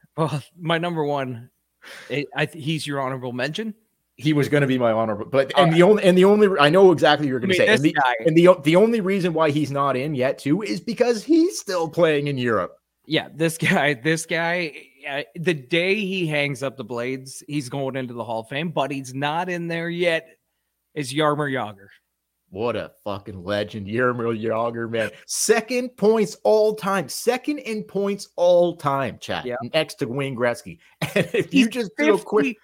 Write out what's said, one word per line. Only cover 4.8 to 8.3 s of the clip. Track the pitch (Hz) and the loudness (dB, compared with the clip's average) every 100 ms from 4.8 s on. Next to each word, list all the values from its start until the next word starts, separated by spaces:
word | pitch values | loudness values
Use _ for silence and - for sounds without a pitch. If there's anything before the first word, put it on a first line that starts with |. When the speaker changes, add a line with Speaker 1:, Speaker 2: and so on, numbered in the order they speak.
| 120 | 2
Speaker 2:
honorable, | 110 110 104 - | 2 0 -4 -2
but, | 135 135 185 | 0 2 4
Speaker 1:
All | |
Speaker 2:
and | 170 | 4
Speaker 1:
right. | 165 | 6
Speaker 2:
the | |
only, | 180 202 190 | 6 6 6
and | 185 | 6
the | |
only, | 190 208 208 190 | 6 6 4 6
I | 147 | 4
know | 180 190 | 8 6
exactly | 160 156 147 147 | 6 4 4 0
what | |
you're | 127 | -2
gonna | 123 185 | 0 2
Speaker 1:
I | |
mean, | |
Speaker 2:
say. | 202 | 4
Speaker 1:
this | 214 | 4
Speaker 2:
And | 151 | 2
the, | |
Speaker 1:
guy | 147 131 117 | 2 0 2
Speaker 2:
and | 160 | 2